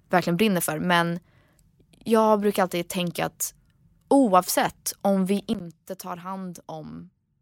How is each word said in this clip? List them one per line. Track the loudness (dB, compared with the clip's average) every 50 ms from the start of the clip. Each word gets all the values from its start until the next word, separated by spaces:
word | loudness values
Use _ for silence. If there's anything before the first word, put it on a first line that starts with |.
| _ _
verkligen | 0 2 2 2 0
brinner | 2 2 2 2 0
för. | -2 -2 -4 -4
Men | 0 2 2 2 2 0 -2 -6 -10 _ _ _ _ _ _ _ _ _ _ _ _ _ _ _ _
jag | 0 2 4 4 4 4 4
brukar | 2 0 2 2 0
alltid | 0 -2 -4 -6 -4
tänka | -4 -4 -4 -4 -4 -4 -6
att | -6 -6 -8 -10 -10 -10 _ _ _ _ _ _ _ _ _ _ _
oavsett | 4 4 4 6 4 4 4 4 0 0 0 0 -4 -6 _ -10 -10 -2 0
om | 0 2 2 2
vi | 0 -2 -2 -2
inte | -4 -6 -8 -8 -12 -18 _ _ -16 -14
tar | -14 -12 -12 -14
hand | -12 -12 -12 -12 -10 -10 -12 -14 -14 -16
om | -16 -14 -14 -14 -14 -16 -16 -18 -20 _ _ _ _ _ _